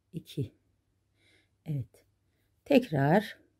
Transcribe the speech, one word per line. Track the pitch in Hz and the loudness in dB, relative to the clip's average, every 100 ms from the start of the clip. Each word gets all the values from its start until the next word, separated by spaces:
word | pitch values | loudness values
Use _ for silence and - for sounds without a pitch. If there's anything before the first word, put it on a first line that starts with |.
| _ | _
iki. | - - - 127 _ _ _ _ _ _ _ _ _ _ _ - | -18 -14 -10 -10 _ _ _ _ _ _ _ _ _ _ _ -12
Evet. | 147 120 _ _ _ _ _ _ _ - | -10 -10 _ _ _ _ _ _ _ 2
Tekrar | 277 247 147 139 180 208 - _ | 2 2 0 2 2 0 -12 _